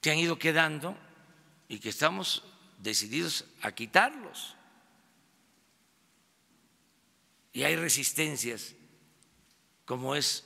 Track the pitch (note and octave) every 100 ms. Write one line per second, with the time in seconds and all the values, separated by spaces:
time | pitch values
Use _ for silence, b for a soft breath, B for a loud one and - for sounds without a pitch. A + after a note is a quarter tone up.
0 | D#3 D3+ E3+ - D#3+ D#3+ D#3+ D3+ D#3 G3+
1 | - - - - _ _ - A2 A2 -
2 | D3+ F#3+ F#3 - - - - - G2+ G#2
3 | G#2+ C#3 E3+ - - - G#2+ - A#2 F3+
4 | B3 D4+ G#3 - - - - - _ _
5 | _ _ _ _ _ _ _ _ _ _
6 | _ _ _ _ _ _ _ _ _ _
7 | _ _ _ _ _ A#2+ C#3+ E3 E3 C#3
8 | C3 - D#3 C#3 A#2 A2 - - - _
9 | _ _ _ _ _ _ _ _ - B2+
10 | C3 D3 C3+ -